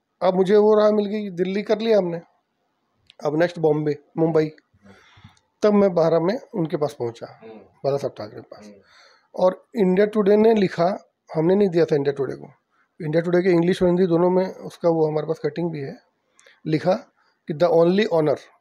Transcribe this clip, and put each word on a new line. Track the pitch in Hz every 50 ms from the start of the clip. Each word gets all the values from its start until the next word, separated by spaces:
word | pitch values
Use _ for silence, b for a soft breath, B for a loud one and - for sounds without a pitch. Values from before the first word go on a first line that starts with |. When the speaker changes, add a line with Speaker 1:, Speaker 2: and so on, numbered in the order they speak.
| _ _ _ - -
Speaker 1:
अब | 185 185
मुझे | 185 190 175 214
वो | 208 208 214 214
राह | 214 208 214
मिल | 214 214 208
गई, | 202 208 214 208 202
दिल्ली | 180 165 180 185 190 208 202
कर | 208 220 202
लिया | 220 226 220 202
हमने, | 180 175 170 170 - _ _ _ _ _ _ _ _ _ _ _ _ _ _ _ _ _ _ - -
अब | 151 143 156
नेक्स्ट | 175 170 - 170
बॉम्बे, | 156 156 151 151 151 151 143 147 _ _ - 165
मुंबई। | 160 165 160 160 156 156 - - _ _ _ b b b b b b b b b b b b b _ _ _ _ -
तब | 214 208
मैं | 202 202 196 180
बारह | 175 160 165 156 170
में | 165 175 220 269 - - -
उनके | 208 160 151 175
पास | 151 147 135 -
पहुंचा, | - 123 117 113 - - - - - 113
Speaker 2:
हम्म। | 113 110
Speaker 1:
बाला | 107 95 _ _ _ - 139 139
साहब | 139 139 123 - -
ठाकरे | 107 104 110 117
के |
पास। | 113 _ - - 104
Speaker 2:
हम्म। | 104 - - b b b b b b b b b b -
Speaker 1:
और | - 185 185 185 - _ _ -
इंडिया | 240 190 185 185 185 208
टुडे | 208 - 220 202 196 208
ने | 214 214 226 233
लिखा, | 214 196 180 - - 170 180 208 - - _ _ _ _ - -
हमने | 160 156 170 190
नहीं | 202 208 196
दिया | 165 170 160
था | 147 160
इंडिया | 143 139 143 139
टुडे | 139 135 131 139
को। | 139 143 139 - _ _ _ _ _ _ _ _ - 165
इंडिया | 151 151 165 160
टुडे | 180 175 180 175
के | 190
इंग्लिश | 175 170 170 175 185 - 185
और | 180
हिंदी | 175 180 190
दोनों | 175 170 165 175 180
में | 180 180 185 190 -
उसका | - - 175 - - - 170
वो | 165 165 156
हमारे | 156 151 156 151
पास | 160 160 -
कटिंग | - 147 143 - 170 170
भी | 160 147
है, | 135 - - - _ _ _ _ _ b b b b b b b -
लिखा | 156 156 151 - 175 185 240 - _ _ _ _ _ _ _ _ -
कि | 170
"The | 147 175 170
only | 165 165 170 170 185 202 220 - 170
honor", | 160 156 151 127 - - - _ _